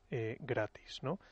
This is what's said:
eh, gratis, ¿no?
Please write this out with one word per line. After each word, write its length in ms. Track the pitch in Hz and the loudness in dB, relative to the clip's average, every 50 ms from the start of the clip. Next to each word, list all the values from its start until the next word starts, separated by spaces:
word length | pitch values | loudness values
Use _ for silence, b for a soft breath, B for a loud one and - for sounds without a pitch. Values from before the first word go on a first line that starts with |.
| _ - | _ -4
eh, 260 | - 127 113 110 120 - | -2 0 0 0 -2 -2
gratis, 580 | - 120 127 117 107 101 - - - - - - - | 0 0 2 2 2 2 0 -8 -14 -12 -10 -4 -2
¿no? 160 | 131 165 196 b b | -2 -2 -2 b b